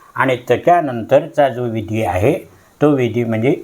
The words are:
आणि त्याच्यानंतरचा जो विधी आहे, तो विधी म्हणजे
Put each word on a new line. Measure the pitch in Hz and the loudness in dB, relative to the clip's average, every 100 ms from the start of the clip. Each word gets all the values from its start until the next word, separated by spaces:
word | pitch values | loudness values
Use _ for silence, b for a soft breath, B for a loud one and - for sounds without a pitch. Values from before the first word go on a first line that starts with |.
| b - | b -2
आणि | 131 127 - | -2 -2 0
त्याच्यानंतरचा | 117 - 175 151 120 107 135 156 - 139 | 0 4 2 2 -4 2 0 2 0 0
जो | 120 | 0
विधी | 123 110 101 107 | -6 -6 -4 -4
आहे, | 107 92 110 175 - b b b | -2 0 0 0 -6 b b b
तो | 147 | 0
विधी | 139 120 110 | 2 0 -2
म्हणजे | 117 113 123 - | -2 -2 0 0